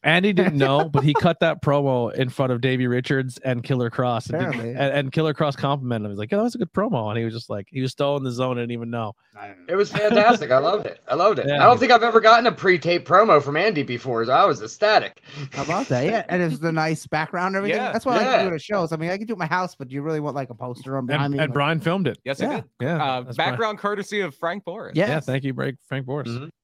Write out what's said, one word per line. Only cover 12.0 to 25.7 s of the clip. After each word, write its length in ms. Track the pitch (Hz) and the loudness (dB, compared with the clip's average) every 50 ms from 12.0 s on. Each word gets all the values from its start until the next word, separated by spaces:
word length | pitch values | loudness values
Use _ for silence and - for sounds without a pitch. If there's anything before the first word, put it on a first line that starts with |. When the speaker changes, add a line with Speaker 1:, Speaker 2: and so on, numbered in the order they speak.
| 220 | 6
Speaker 3:
ever 160 | 233 220 226 | 6 4 6
gotten 280 | 202 220 226 240 233 240 | 8 8 8 8 6 2
a 40 | |
pre-tape 560 | 170 - 151 190 185 170 - 165 175 175 - - | 0 0 2 2 2 2 2 0 0 0 0 4
promo 340 | 165 185 220 226 175 147 | 6 6 8 8 6 6
from 140 | - 139 143 | 4 2 -2
Andy 260 | 156 180 220 208 151 | 0 0 0 0 0
before, 440 | 135 107 123 117 - 135 123 113 113 | -4 -4 -6 -8 -4 -4 -2 -2 0
so 80 | 117 127 | 2 4
I 100 | 156 190 | 4 4
was 180 | 202 147 110 | 4 2 0
ecstatic. 600 | 104 113 - - 202 208 220 190 113 196 - - _ - - 147 147 135 - | -4 -12 -6 0 2 4 4 4 2 2 -10 -14 _ -20 -14 -14 -14 -12 -8
Speaker 2:
How 100 | - 139 | -8 -4
about 240 | 143 160 196 269 - | -4 -2 -4 -2 -2
that? 160 | 135 123 127 | -2 0 0
Yeah, 220 | 165 220 220 180 - | 0 -2 -2 -4 -2
and 140 | 165 180 | -2 -2
it 80 | 180 165 | 0 -2
was 100 | 147 - | -2 -2
the 140 | 156 170 160 | -4 -4 -2
nice 340 | 160 156 160 160 151 - - | -2 -2 -2 -2 -4 -6 -6
background 480 | - 151 160 160 - 175 180 185 190 | -4 -4 -4 -4 -4 -4 -4 -2 -2
and 80 | 190 196 | -2 -2
everything. 140 | 208 165 214 | -2 -2 -2
Speaker 4:
Yeah. 120 | 254 240 - | -2 -4 -4
Speaker 2:
That's 120 | 233 - | -4 -2
what 100 | 262 247 | 0 0
I 100 | 220 214 | 0 2
like 20 | 262 254 220 | 2 2 2
to 40 | - | 2
Speaker 3:
Yeah. 60 | 185 | 0
Speaker 2:
do 60 | 170 | -4
at 60 | 151 | -6
shows. 300 | - - 208 202 175 156 | -6 -4 -4 -2 -2 -2
I 60 | 165 156 | -4 -6
mean, 120 | 156 170 | -4 -4
I 80 | 185 196 | -6 -6
can 80 | 226 | -6
do 60 | 214 | -8
it 40 | 233 190 | -6 -6
at 20 | |
my 60 | 175 | -4
house, 280 | 156 170 180 185 180 - | -2 -2 -2 -2 -4 -8
but 160 | _ 139 123 | _ -16 -10
you 120 | 131 143 | -10 -8
really 180 | 143 160 160 156 | -6 -4 -4 -4
want, 160 | 147 147 135 | -4 -4 -6
like, 140 | 143 135 123 | -6 -8 -8
a 40 | 120 | -10
poster 420 | 110 131 127 123 - - 131 135 139 | -12 -10 -12 -12 -12 -10 -8 -6 -6
on 60 | 131 | -2
Speaker 1:
And, 40 | 120 | -2
Speaker 2:
behind 240 | 139 151 139 143 | 0 0 0 0
me, 80 | 143 139 | 0 -2
Speaker 1:
and 80 | 156 151 | -2 0
Speaker 2:
like 40 | 127 | 0
Speaker 1:
Brian 260 | 143 143 147 165 160 | 0 0 2 0 0
filmed 280 | - 165 170 196 190 139 | 0 0 0 0 0 -2
it. 100 | 104 - _ | -2 -4 _
Speaker 4:
Yes, 160 | 123 139 - | -8 -6 -4
Speaker 2:
Yeah. 80 | - 254 | -4 -4
Speaker 4:
I 60 | 294 | -4
did. 80 | 208 - _ _ _ | -6 -8 _ _ _
Speaker 1:
Yeah, 200 | 120 135 175 156 | -4 -4 -2 -2
Speaker 4:
Uh, 200 | 151 139 131 127 | -2 -2 -2 -4
Speaker 1:
that's 160 | 123 123 123 131 | -6 -8 -4 -2
Brian. 140 | 160 180 - | -2 -2 0
Speaker 4:
background 240 | - 226 220 214 - | -2 -2 -2 -4 -4
courtesy 400 | - 202 208 214 196 - - 208 | -4 -4 -4 -4 -6 -4 -4 -4
of 160 | 196 165 135 | -4 -4 -6
Frank 300 | _ - 165 175 208 - | _ -6 -4 -4 -6 -8
Boris. 320 | - 170 220 175 - - 151 | -12 -12 -12 -12 -6 -2 0
Speaker 2:
Yes. 100 | 185 - | 0 0
Speaker 1:
Yeah, 120 | 226 156 | 0 -4
thank 240 | 139 - 131 135 131 | -4 -4 -4 -4 -4
you, 80 | 135 131 | -4 -6
Frank, 240 | 123 135 135 | -4 -6 -6